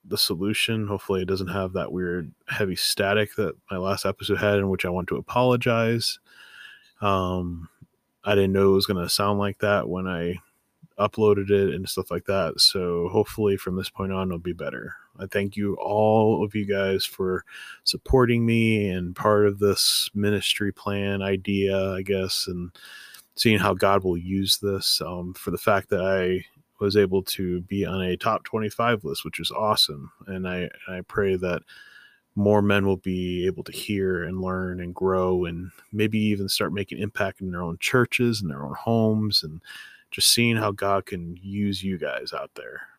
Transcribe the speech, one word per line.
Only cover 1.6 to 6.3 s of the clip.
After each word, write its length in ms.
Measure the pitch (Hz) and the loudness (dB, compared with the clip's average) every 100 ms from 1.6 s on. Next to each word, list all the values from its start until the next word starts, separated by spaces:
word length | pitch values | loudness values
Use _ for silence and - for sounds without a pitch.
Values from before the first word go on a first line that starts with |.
| 92 | -2
that 180 | 92 78 | -4 -4
weird 420 | 92 87 90 78 _ - | -4 -4 -4 -6 _ -10
heavy 280 | - 101 | -4 -2
static 600 | 90 - - 98 104 104 | -2 -2 0 2 2 0
that 180 | - 92 - _ | -2 -4 -6 _
my 80 | 92 | -4
last 260 | 95 98 | -2 -2
episode 360 | 98 - - 95 | -2 -4 -2 2
had, 180 | 104 101 | 4 4
in 100 | 98 | 2
which 160 | 92 | 0
I 60 | 92 | -2
want 180 | 90 90 | -2 -2
to 80 | - | -6
apologize. 1000 | - 120 127 123 123 117 113 117 - - _ | -2 2 4 4 2 2 2 0 -2 -6 _